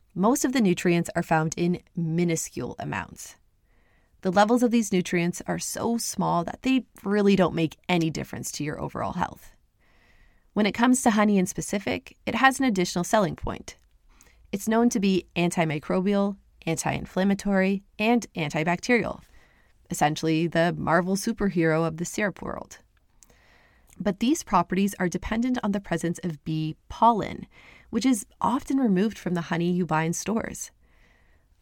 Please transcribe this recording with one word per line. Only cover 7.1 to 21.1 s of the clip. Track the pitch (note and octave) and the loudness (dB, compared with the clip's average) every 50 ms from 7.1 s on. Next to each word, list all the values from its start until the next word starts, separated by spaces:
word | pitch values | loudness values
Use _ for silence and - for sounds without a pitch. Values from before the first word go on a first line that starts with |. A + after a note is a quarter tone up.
| G3+ G#3 G3+ G3+ G3 | 2 4 6 6 6
don't | F#3 F3+ - - | 6 4 4 2
make | E3 E3 D3+ - - _ - | 0 -2 -2 -4 -6 _ -2
any | F3+ E3+ D#3+ D#3+ | 0 0 0 0
difference | D3 D3+ C3+ - - - - - | -2 -6 -8 -8 -10 -10 -10 -10
to | - - D3 | -8 -8 -8
your | D3 C#3+ - | -8 -8 -8
overall | D3 C#3+ - - - F#3+ - | -8 -8 -6 -6 -6 -6 -4
health. | F3+ - - - - - - - _ _ _ _ _ _ _ _ _ _ _ _ _ _ _ _ _ _ _ | -4 -6 -6 -8 -12 -20 -20 -20 _ _ _ _ _ _ _ _ _ _ _ _ _ _ _ _ _ _ _
When | - G3+ G#3+ | -2 0 0
it | G3+ | 0
comes | - - A#3 B3 B3+ - | 2 4 4 4 4 4
to | - A#3+ | 4 4
honey | G3+ G#3+ G#3 G#3+ G3+ F#3+ | 4 4 4 4 4 4
in | F3+ | 2
specific, | - - F3+ - - G3 G3+ - G3+ F#3 - - - - _ - | 0 -2 -6 -8 -6 -6 -6 -4 -4 -6 -6 -8 -12 -20 _ -8
it | - A3 | -6 0
has | A3+ C4 C4+ C4+ - | 4 4 4 4 2
an | C4+ | 0
additional | B3+ G3+ F#3 F3 - - F3+ | 0 2 0 0 0 -2 -4
selling | F3 - A3+ A3 F#3+ D3+ B2 | -2 0 2 2 2 0 -2
point. | - - - F#2 - - - - _ _ _ _ _ _ _ _ _ - _ _ _ _ _ | -6 -8 -8 -8 -10 -12 -18 -20 _ _ _ _ _ _ _ _ _ -20 _ _ _ _ _
It's | - G3 - A3 | -10 -6 -2 0
known | A3 A#3 A#3+ A#3+ | 2 4 4 4
to | - A3+ | 2 2
be | G3 G3 F#3+ F3 - _ - | 2 2 2 2 0 _ -2
antimicrobial, | E3+ F3 F3 - F3+ E3 D#3 D3 D3+ - - F3+ F#3 F3+ G#3 G3+ G3+ G3+ G3+ G3 - _ _ _ - - | 0 0 0 2 0 0 0 -2 -4 -4 -2 -2 0 2 2 2 2 2 0 -2 -6 _ _ _ -10 -6
anti-inflammatory, | E3 E3 - - D#3 C#3 C#3 - - - F#3 F#3+ G3 G3 G3 - G3+ G3 F#3+ F#3+ F#3+ G3+ G3 - _ _ - | -4 -4 -2 -2 -4 -4 -4 -6 -6 -2 0 0 2 0 0 0 0 2 2 2 2 0 -2 -6 _ _ -2
and | G#3+ A3+ A#3+ A3+ - - - | 0 2 2 2 0 -4 -6
antibacterial, | F3+ D#3 D3+ - D3+ D#3+ F3+ F3 - - - B3 A3 E3+ - - - - _ - - _ _ _ _ _ _ _ _ _ - | -6 -6 -4 -2 -2 0 0 -2 -2 0 2 2 2 0 -2 -6 -10 -14 _ -20 -20 _ _ _ _ _ _ _ _ _ -8
essentially | F3 - D3+ D3 D3+ - - D#3+ D#3+ D#3+ E3+ D#3+ | -2 0 0 0 0 0 0 0 0 0 0 0
the | - E3 E3 F3+ D#3+ | 2 2 2 2 0
Marvel | D3+ - - D#3+ F3+ F3 F#3 | -2 0 2 2 2 2 0